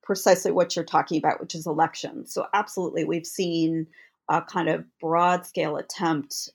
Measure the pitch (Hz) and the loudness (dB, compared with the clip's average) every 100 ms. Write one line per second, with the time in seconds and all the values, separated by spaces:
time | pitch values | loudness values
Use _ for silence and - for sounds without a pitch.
0 | - 190 196 185 185 175 175 175 165 156 | -4 0 4 4 4 2 2 0 0 0
1 | 143 156 156 - - 165 160 151 160 - | 2 0 0 0 -6 -10 -4 0 0 0
2 | - - - - - 202 208 - 175 - | -12 -12 -8 -6 -2 -2 -2 -4 -4 -2
3 | 160 165 160 - 180 165 160 165 160 - | -2 -2 -4 -4 -2 2 2 0 -4 -10
4 | - _ - 160 - 180 160 165 - - | -20 _ -2 -2 0 -2 0 -2 -4 -8
5 | 165 170 175 180 - - 156 147 - - | 0 4 4 2 -2 -4 -2 -2 -8 -2
6 | 170 156 143 - - | 0 0 -4 -10 -12